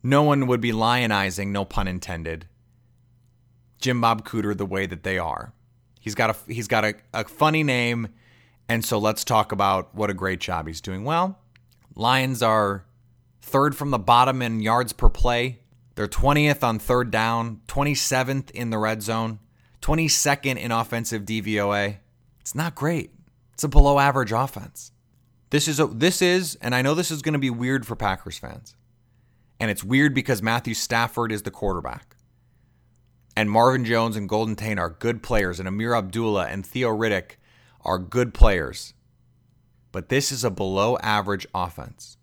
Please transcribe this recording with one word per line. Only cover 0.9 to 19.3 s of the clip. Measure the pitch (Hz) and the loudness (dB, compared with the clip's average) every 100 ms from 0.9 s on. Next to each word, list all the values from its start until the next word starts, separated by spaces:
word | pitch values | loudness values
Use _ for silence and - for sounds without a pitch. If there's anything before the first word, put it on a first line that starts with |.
| 123 117 101 98 95 98 | 2 2 0 0 -4 -4
no | 101 98 | -4 -4
pun | - 95 | -2 -2
intended, | 90 - 85 82 80 - _ _ _ _ _ _ _ _ _ _ _ _ _ | -4 -8 -8 -8 -10 -12 _ _ _ _ _ _ _ _ _ _ _ _ _
Jim | 127 123 | -2 0
Bob | 117 110 - | 2 0 -2
Cooter | 117 101 101 | -4 -2 -2
the | |
way | 98 95 95 | -4 -4 -4
that | 87 | -6
they | 95 95 | -4 -4
are. | 85 50 - _ _ _ _ _ | -4 -8 -12 _ _ _ _ _
He's | 113 | -10
got | 104 113 | -2 -2
a, | 110 - | -2 -8
he's | 117 104 | -10 0
got | 117 107 | 0 0
a, | 104 _ | -4 _
a | - | -8
funny | 110 - 156 156 | -8 0 2 2
name, | 147 123 120 117 110 - _ _ _ _ - | 0 0 0 -2 -6 -12 _ _ _ _ -2
and | 117 | -2
so | 110 110 | 0 0
let's | 107 110 | 0 -2
talk | - 113 110 | 0 0 0
about | 101 98 95 92 | 0 2 2 -2
what | 101 104 | -4 -4
a | |
great | 92 95 92 | -2 -4 -4
job | - 87 78 | -4 -6 -6
he's | 80 | -10
doing. | - 95 | -10 -8
Well, | 117 165 185 190 _ _ _ _ _ | -4 -2 -2 -4 _ _ _ _ _
Lions | - 113 131 131 123 | -2 2 2 0 0
are | 117 110 104 98 - _ _ _ _ _ | 2 4 2 -2 -10 _ _ _ _ _
third | - 135 143 135 | -2 2 2 0
from | 143 | -2
the | 123 | -2
bottom | 95 120 131 131 | 4 6 6 2
in | 120 113 | -2 -2
yards | 107 117 123 | 0 0 0
per | - 127 | 4 4
play. | - 123 120 127 123 _ _ _ | 6 2 2 -2 -6 _ _ _
They're | - 104 | -6 -6
twentieth | - 135 147 147 143 | 2 4 4 4 2
on | 123 110 | 0 -2
third | - 123 123 | 0 0 2
down, | 110 113 117 117 110 - | 0 0 -2 -4 -10 -6
twenty-seventh | 139 143 139 - 127 127 135 131 | -2 0 0 0 0 0 -4 -6
in | - 117 | -8 -4
the | 110 | -2
red | 110 110 | -2 -2
zone, | 104 113 113 | -4 -4 -4